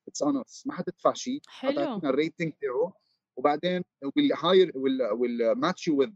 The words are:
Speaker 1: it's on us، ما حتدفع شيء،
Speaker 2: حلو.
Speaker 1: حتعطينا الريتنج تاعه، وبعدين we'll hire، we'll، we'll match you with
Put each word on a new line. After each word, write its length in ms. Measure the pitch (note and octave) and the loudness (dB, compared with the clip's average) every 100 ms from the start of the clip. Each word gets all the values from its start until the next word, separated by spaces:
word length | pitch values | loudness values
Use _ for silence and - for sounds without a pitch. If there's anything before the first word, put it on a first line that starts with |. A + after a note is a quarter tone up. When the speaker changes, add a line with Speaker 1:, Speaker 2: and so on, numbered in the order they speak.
| - | -16
Speaker 1:
it's 180 | - D3 | -4 -2
on 40 | |
us، 300 | C#3 - - C3+ | -2 -6 -12 -10
ما 80 | |
حتدفع 400 | D3+ F3+ - D3 | -8 -8 -2 -2
شيء، 280 | - B2+ C#3+ - | -2 -6 -8 -10
Speaker 2:
حلو. 240 | - C4 | -6 -4
Speaker 1:
حتعطينا 380 | C#4+ D4 G#3 D3+ | -2 -4 -2 0
الريتنج 440 | C3 D#3+ - E3 - | 0 -2 -4 -6 -4
تاعه، 320 | C#3 B2+ F3 - _ _ _ - | -6 -2 -4 -6 _ _ _ -2
وبعدين 440 | C#3+ D3+ F3 F3+ - _ C#3 | 0 0 -2 -4 -6 _ -4
we'll 300 | D3+ C#3+ C#3 | 2 2 2
hire، 360 | E3 F#3 F3 | 4 6 6
we'll، 460 | C3+ C3+ C3 A#2 A#2 | 2 -2 0 -2 0
we'll 360 | B2 A#2+ A2+ A2+ | -2 2 2 2
match 360 | D#3+ - E3+ | 0 -2 0
you 60 | C#3+ | 2
with 160 | B2 | 0